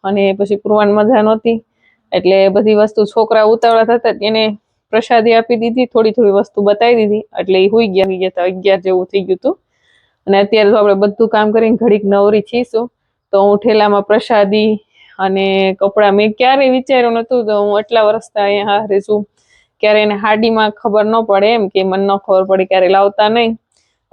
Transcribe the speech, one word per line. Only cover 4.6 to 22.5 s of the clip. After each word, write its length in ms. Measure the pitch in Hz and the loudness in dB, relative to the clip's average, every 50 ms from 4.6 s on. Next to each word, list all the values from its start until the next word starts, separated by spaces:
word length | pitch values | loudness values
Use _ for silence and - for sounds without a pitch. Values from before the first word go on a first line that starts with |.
| _ _ _ _ _ _ | _ _ _ _ _ _
પ્રસાદી 420 | - 226 240 - 247 233 214 233 226 | -4 -4 -2 2 0 2 2 2 2
આપી 220 | 226 226 - 240 | 2 2 0 -2
દીધી, 300 | 220 226 233 233 254 254 | -2 -2 -4 -2 -2 -4
થોડી 260 | 240 _ 240 220 220 | 0 _ 0 0 0
થોડી 180 | 214 - 233 202 | 0 2 0 2
વસ્તુ 320 | 196 202 202 - _ 208 | 2 0 -2 -2 _ -2
બતાવી 340 | 202 202 208 208 233 240 247 | 0 0 0 2 2 2 2
દીધી, 280 | 233 214 208 208 214 220 _ - 180 | 2 0 0 -2 -4 -6 _ -10 -10
એટલે 180 | 180 185 190 190 185 | -4 -2 0 2 2
ઈ 40 | 196 | 2
હુઈ 200 | 208 226 233 208 | 2 0 0 0
ગયા, 180 | 185 185 196 | 0 -2 -2
હુઈ 120 | 190 190 180 | -2 -2 -4
ગયા. 160 | 190 185 _ | -6 -6 _
તો 60 | 185 | -4
અગિયાર 380 | 175 185 185 185 185 202 190 190 | -4 -4 -6 -4 -2 -2 -2 0
જેવું 260 | 180 190 185 185 185 | -2 -2 -2 -2 -4
થઈ 140 | 180 - 202 | -4 -6 -6
ગયું 180 | 185 185 185 180 | -4 -4 -6 -4
હતું. 200 | - 269 381 _ _ _ _ _ _ _ _ _ _ _ _ _ _ | -2 -6 -6 _ _ _ _ _ _ _ _ _ _ _ _ _ _
અને 100 | - 196 196 | 0 2 2
અત્યારે 320 | 208 202 226 214 214 202 | 2 2 2 2 2 2
તો 80 | 226 220 | 2 2
આપણે 160 | 208 208 196 | 2 2 2
બધું 340 | 190 202 208 202 - 226 220 | 2 0 -2 0 -2 -2 0
કામ 240 | 226 214 214 214 | 0 0 0 0
કરીને 240 | 214 226 226 220 233 | 0 0 0 0 0
ઘડીક 280 | - 233 233 214 208 214 | 0 0 0 0 0 0
નવરી 380 | 196 202 202 202 208 214 214 | 0 0 2 2 2 0 0
છીશું, 440 | 202 _ - 240 247 _ - 220 240 240 _ _ _ _ _ _ _ _ | -4 _ -6 -6 -6 _ -6 -6 -6 -6 _ _ _ _ _ _ _ _
તો 100 | - 196 | 0 2
હું 160 | 196 202 202 202 | 2 2 2 2
ઠેલામાં 440 | 208 233 214 214 208 208 202 202 | 0 0 2 2 2 2 0 -2
પ્રસાદી 680 | 202 - 208 220 214 - 240 208 208 190 208 214 214 220 214 208 _ _ _ _ - _ - - | 0 0 -2 -2 0 0 0 0 2 2 0 0 0 0 -2 -4 _ _ _ _ -20 _ -10 -6
અને 580 | 190 190 190 196 196 196 196 196 190 190 190 - | -4 -4 -2 -2 -2 -2 0 0 0 -2 -2 -2
કપડાં, 340 | 196 202 196 220 208 202 196 | -2 -2 0 2 2 2 2
મેં 180 | 202 208 220 | 2 0 0
ક્યારેય 380 | 214 _ 254 254 262 269 277 262 | 0 _ 0 2 2 2 2 0
વિચાર્યું 440 | 254 262 254 - 269 254 240 233 233 | 0 -2 -2 0 0 0 0 0 -2
નહોતું, 320 | 233 233 226 254 247 226 | -4 -4 -4 -4 -4 -2
તો 60 | 208 208 202 | -2 -2 -2
હું 180 | 202 208 202 208 | -2 0 -2 -2
આટલા 260 | 214 214 233 226 214 | -4 _ -2 0 2
વર્ષથી 360 | 208 214 226 226 - _ 214 | 0 0 -2 -6 -8 _ -4
અહીંયા 400 | 202 202 202 202 202 208 202 208 | -2 0 -2 -2 -2 -2 -2 -2
હારે 200 | 220 208 202 202 | -2 -2 -2 -4
છું, 200 | 202 - 214 208 208 _ _ _ _ _ _ _ _ _ _ _ | -2 -2 -4 -4 -4 _ _ _ _ _ _ _ _ _ _ _
ક્યારે 220 | - 214 214 214 | 0 2 2 2
એને 120 | 214 214 208 | 2 0 -2
હાડીમાં 560 | 202 202 214 220 214 226 226 226 220 214 208 | -4 -2 -2 0 0 0 0 0 0 -2 -2
ખબર 340 | 208 - - 208 202 214 208 | -4 -6 -6 -2 -2 0 0
ન 180 | 214 220 226 | 0 -2 -2
પડે 320 | 226 220 196 196 202 214 233 | 0 0 0 2 2 2 0
એમ 140 | 233 202 190 | 0 -2 -2
કે 140 | _ 196 | _ -2
મને 220 | 190 190 185 196 196 | -2 -2 -2 -2 -2
ન 100 | 196 196 | -2 -2
ખબર 280 | 196 - - 196 185 190 | -4 -2 0 0 0 2
પડે, 200 | 190 | 0